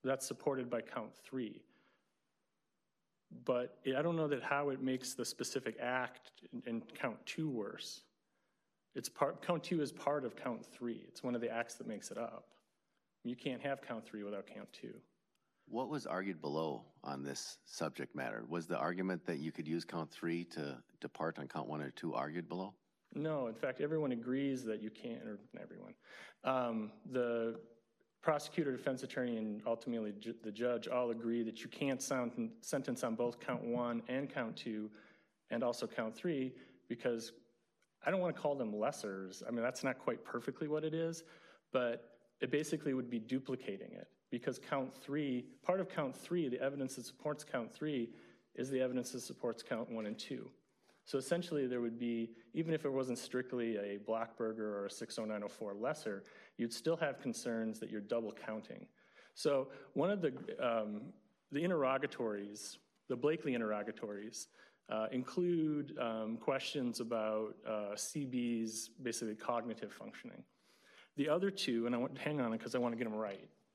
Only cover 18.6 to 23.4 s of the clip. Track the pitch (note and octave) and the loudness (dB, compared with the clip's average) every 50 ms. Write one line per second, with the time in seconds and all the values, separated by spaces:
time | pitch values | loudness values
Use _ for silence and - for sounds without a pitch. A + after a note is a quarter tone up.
18.6 | E2 E2+ E2+ - C#2 E2+ F2+ F2+ F#2 F#2+ F#2 E2+ - - E2+ C#2+ D2+ D#2+ - - | 0 0 2 2 2 2 2 2 2 2 0 0 0 -2 -2 0 -2 -2 -2 -4
19.6 | D#2 D2+ E2 E2+ D#2+ - - E2+ D#2+ D2+ - - - E2+ E2 E2+ F2 E2+ - E2+ | -2 0 0 0 0 -2 -4 -4 -4 -4 -6 -4 0 0 0 0 -2 -4 -6 -4
20.6 | D2 C#2+ C2+ B1 - _ _ - - C#2+ _ - D#2 E2 D#2+ - D2 C2 - D#2 | -4 -4 -4 -8 -12 _ _ -10 -10 -10 _ -2 -2 -2 -2 -2 -8 -6 -4 -4
21.6 | - B1 D2+ D2+ D2 C2+ - - - E2 - A#1 C#2 D2 D#2 F2 E2+ D2+ E2+ F2+ | -2 -2 -2 -2 -2 -4 -6 -4 -4 -2 0 0 0 0 -2 -4 -4 -2 -4 -4
22.6 | F#2+ G2+ G2+ _ _ _ _ _ _ _ - C#3+ D3 D#3 D#3 C#3+ | -4 -4 -8 _ _ _ _ _ _ _ -6 -2 0 0 2 2